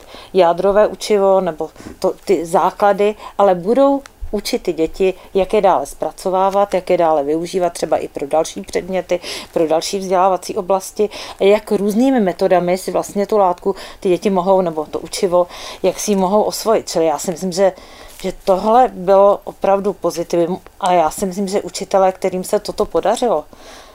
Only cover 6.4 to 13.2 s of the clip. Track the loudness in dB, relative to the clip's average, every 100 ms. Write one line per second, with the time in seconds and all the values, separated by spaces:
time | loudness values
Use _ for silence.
6.4 | 0 2 0 0 0 2 2 2 0 -2
7.4 | -2 -2 -2 -2 -2 -2 -4 -8 -2 -2
8.4 | -2 -6 -8 -6 -4 -6 -4 -4 -6 -12
9.4 | -6 -2 0 0 -2 -6 -2 2 2 0
10.4 | -4 -6 -2 -2 -4 -4 -4 -4 -16 0
11.4 | 2 2 2 -2 0 2 2 2 0 0
12.4 | 2 2 2 -2 -2 -4 -4 -4